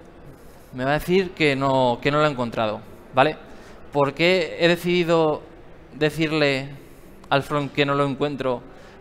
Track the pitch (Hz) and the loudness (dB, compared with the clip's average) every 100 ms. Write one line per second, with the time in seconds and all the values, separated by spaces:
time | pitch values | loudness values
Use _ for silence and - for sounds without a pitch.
0 | - - - - - - - 127 131 151 | -20 -20 -20 -20 -20 -20 -16 -6 -2 -2
1 | 170 185 180 - 151 135 139 135 127 120 | 2 0 0 0 0 2 2 2 2 2
2 | 143 147 151 127 120 117 110 107 - - | 0 2 2 0 -4 -2 -4 -4 -10 -20
3 | - 131 147 151 - - - - - 143 | -2 2 2 0 -12 -20 -20 -20 -6 0
4 | 139 139 170 185 151 104 170 170 175 175 | 0 2 2 2 0 0 2 2 2 0
5 | 170 165 156 151 - - - - - - | 2 2 2 0 -8 -20 -20 -20 -20 -4
6 | 151 147 156 156 143 135 139 139 - - | -2 0 -2 2 2 0 -6 -14 -20 -20
7 | - - - 139 - 147 135 - 143 143 | -20 -20 -2 -2 0 -4 -2 0 0 2
8 | 139 127 147 131 131 120 - - - - | 0 -2 -4 -2 -4 -4 -8 -20 -20 -14